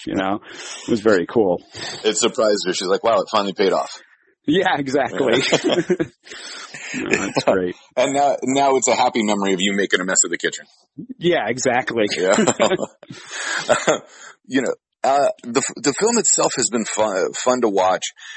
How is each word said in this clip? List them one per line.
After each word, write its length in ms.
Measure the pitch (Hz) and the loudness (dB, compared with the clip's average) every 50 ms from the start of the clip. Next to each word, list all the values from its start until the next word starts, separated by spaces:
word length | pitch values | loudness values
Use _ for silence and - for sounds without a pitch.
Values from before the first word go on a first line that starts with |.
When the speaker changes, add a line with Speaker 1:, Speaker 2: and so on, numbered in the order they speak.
| - | -8
Speaker 1:
you 80 | - - | -6 -4
know? 240 | 98 95 95 101 107 - - - - - - - - - | -2 -2 -2 -4 -6 -8 -14 -18 -16 -14 -14 -14 -10 -4
It 60 | - | -2
was 120 | 120 107 | -2 2
very 260 | 98 110 104 90 85 | 4 4 4 4 2
cool. 340 | - - 120 104 92 90 92 - - - - - - - - - | 0 2 2 4 4 2 0 -4 -12 -14 -12 -12 -10 -8 -2 -2
Speaker 2:
It 140 | 107 107 | 0 0
surprised 460 | - 123 110 - - 113 107 101 98 87 | 2 0 0 2 2 2 2 2 2 0
her. 80 | 92 87 | -2 -4
She's 140 | - 101 | -2 0
like, 160 | 90 98 92 - | 0 0 2 2
"Wow, 160 | 113 110 98 | 2 2 2
it 80 | 87 - | 2 2
finally 220 | 107 107 101 98 92 | 0 0 0 0 0
paid 200 | - 101 92 87 | 2 2 2 2
off." 280 | 78 - - - - - _ _ _ _ _ _ _ - | 0 -2 -4 -8 -18 -20 _ _ _ _ _ _ _ -2
Speaker 1:
Yeah, 280 | - 156 190 180 185 165 | 0 0 2 2 0 0
exactly. 640 | 139 143 131 127 147 127 110 - - 139 117 113 131 - - - - - | -2 -2 -2 0 0 0 0 -2 0 0 2 2 2 2 2 0 0 0
Speaker 2:
Yeah. 120 | - - | 0 0
Speaker 1:
<laughs> 300 | 180 165 - 180 - 165 - _ _ _ - - - - - - - - - - - - - - | 0 0 0 0 -2 -2 -6 _ _ _ -20 -18 -16 -16 -16 -16 -16 -16 -16 -16 -16 -14 -10 -10
No, 160 | - - - | -6 -4 -2
that's 340 | - - 98 98 - 139 - | -2 -2 -2 -2 -2 0 2
great. 300 | 143 110 95 90 90 - - - _ - | 2 2 2 0 -2 -6 -8 -14 _ -2
Speaker 2:
And 180 | 127 127 139 135 | -2 0 0 2
now, 220 | 139 143 139 - - - | 2 2 2 0 0 -2
now 320 | 127 131 139 139 139 135 | -2 0 2 2 4 2
it's 140 | 131 117 127 | 2 2 2
a 60 | 113 | 2
happy 280 | - 123 123 - 123 107 | 2 2 2 2 0 0
memory 300 | 107 104 101 101 98 98 | 0 0 0 0 0 0
of 80 | 90 | 0
you 100 | 95 101 98 | 0 0 0
making 280 | 101 98 - - 95 | 0 0 0 0 0
a 20 | 90 | 0
mess 140 | 95 90 - - | 0 0 0 0
of 60 | 90 | 0
the 60 | 82 | -2
kitchen. 280 | - - 80 - - 78 _ _ _ _ _ - 131 - - - | -4 -4 -6 -6 -6 -16 _ _ _ _ _ -18 -18 -16 -16 -10
Speaker 1:
Yeah, 300 | - 151 170 165 147 110 | -4 0 0 0 2 0
exactly. 560 | 107 123 127 107 131 120 123 123 - 120 117 104 101 - | -2 -2 -2 0 2 2 2 0 0 0 0 0 0 0
Speaker 2:
Yeah. 160 | 85 90 95 101 | 0 2 2 4
<laughs> 1700 | 104 - - 113 - 117 101 95 - - - - - - - - - - - - - - - - - - - - - - - 151 - - - - - - - - _ _ | 4 4 2 2 2 2 2 0 -2 -4 -8 -12 -20 -20 -20 -20 -18 -16 -14 -12 -10 -8 -6 -6 -4 0 0 0 0 2 0 0 -2 -2 -12 -20 -20 -20 -20 -20 _ _
You 160 | - 131 135 | -4 -2 0
know, 120 | 123 90 - - _ _ _ _ - | 0 0 -4 -6 _ _ _ _ 0
uh, 260 | 135 139 143 139 - - _ - | 2 2 4 2 0 -2 _ -6
the, 180 | 120 117 139 - - - | -2 -2 0 0 -2 -6
the 160 | - 123 143 127 | -2 -2 -2 0
film 240 | - 202 226 240 | 2 0 2 2
itself 360 | 226 190 - - - 156 160 - | 2 2 2 2 2 2 0 0
has 120 | - 117 98 | 0 -2 -2
been 160 | 110 120 104 | 0 -2 -4
fun, 480 | - - - 107 107 95 92 85 - - | -2 0 0 0 0 2 0 -2 -2 -2
fun 280 | - - 127 123 127 | -2 0 0 0 2
to 80 | 117 110 | 2 2
watch. 340 | 98 95 92 92 92 87 - - - - - - - | 2 2 2 2 2 0 -4 -8 -12 -12 -20 -18 -18